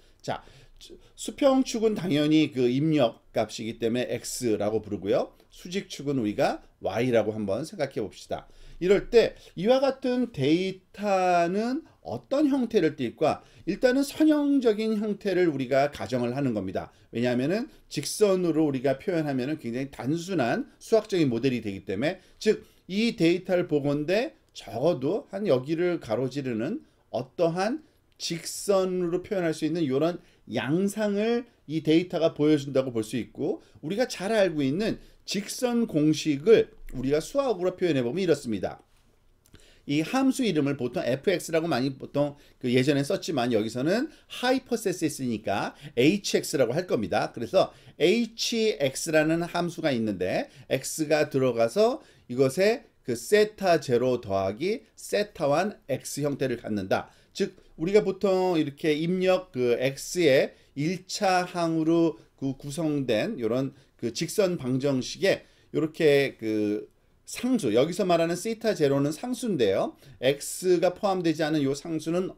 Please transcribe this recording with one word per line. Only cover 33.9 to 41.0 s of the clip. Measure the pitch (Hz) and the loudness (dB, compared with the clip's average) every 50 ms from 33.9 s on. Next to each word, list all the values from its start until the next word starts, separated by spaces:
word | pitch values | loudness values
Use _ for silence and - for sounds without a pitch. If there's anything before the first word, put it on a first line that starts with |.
| 202 214 254 240 | -2 -2 -2 -4
잘 | - - 180 202 226 | -4 -8 -4 -2 2
알고 | 220 196 180 160 151 | 2 2 2 2 0
있는 | 139 131 143 185 220 196 - - - - - _ - | 0 0 0 0 -2 -2 -4 -4 -8 -20 -20 _ -12
직선 | - - 196 202 - - - 254 240 240 233 233 220 | -6 -6 -6 -6 -6 -8 -4 -2 0 0 0 0 0
공식을 | - 151 147 156 156 147 - 156 143 135 151 208 226 156 - - - - - - - | 0 2 2 2 2 0 0 -2 -2 0 6 6 6 6 6 2 -4 -18 -14 -12 -10
우리가 | 127 123 131 143 156 | -6 -2 0 0 0
수학으로 | 156 - - 277 277 262 214 175 175 185 180 - | -2 -2 -2 -2 0 0 0 0 -2 -4 -2 0
표현해 | 185 170 147 135 120 | 0 0 2 2 0
보면 | 117 131 180 | -2 -2 -2
이렇습니다. | 196 165 147 - - 120 107 92 87 82 67 - - _ _ _ _ _ _ _ _ _ _ _ _ _ _ - - - - _ - | 2 2 2 0 0 -6 -6 -4 -4 -6 -8 -8 -18 _ _ _ _ _ _ _ _ _ _ _ _ _ _ -20 -20 -20 -20 _ -8
이 | - 143 151 | -4 -2 -2
함수 | 160 - - 262 269 262 254 - 254 | -2 0 0 0 2 2 2 2 0
이름을 | 214 165 156 135 143 139 | 0 2 2 0 0 -2
보통 | - 123 123 - 180 | -2 -4 -6 -4 -4